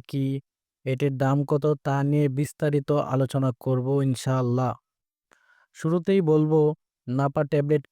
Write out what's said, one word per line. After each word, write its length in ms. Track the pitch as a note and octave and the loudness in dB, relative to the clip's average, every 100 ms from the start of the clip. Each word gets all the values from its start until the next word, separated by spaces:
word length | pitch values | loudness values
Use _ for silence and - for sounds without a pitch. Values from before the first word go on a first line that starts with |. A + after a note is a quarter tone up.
| - | -2
কি, 160 | C#3 C3+ C3+ - _ _ _ C3 | -4 -4 -4 -10 _ _ _ -6
এটির 280 | C3 C#3+ C3 | -2 -2 0
দাম 160 | C3+ C#3 C#3 | 0 0 0
কত, 140 | D3 D3+ D3 - | 0 0 -2 -2
তা 100 | C#3 C#3+ | -2 0
নিয়ে 160 | D3 D3 C3 | 2 2 0
বিস্তারিত 520 | D3 - D3+ D3 C#3 D3 - | -4 -2 -2 -2 0 -2 0
আলোচনা 360 | C3 C3 C#3 C3 B2 | 0 0 0 -2 -2
করব 220 | - C3 B2+ C#3 C3+ | -4 -2 0 0 0
ইনশাআল্লাহ। 640 | B2 - C3 B2 B2 B2+ - _ _ _ _ _ _ _ _ _ - | -2 -2 -2 0 0 -2 -6 _ _ _ _ _ _ _ _ _ -8
শুরুতেই 460 | D#3+ F3 E3 G3 E3 | -2 -2 2 2 4
বলবো 300 | D#3 D3+ D#3 D3+ D3+ _ _ - | 4 4 4 2 0 _ _ -6
নাপা 360 | B2+ C#3 D3 D3+ | -2 0 -2 0
ট্যাবলেট 340 | D3 C#3+ D3+ - | 0 2 0 -2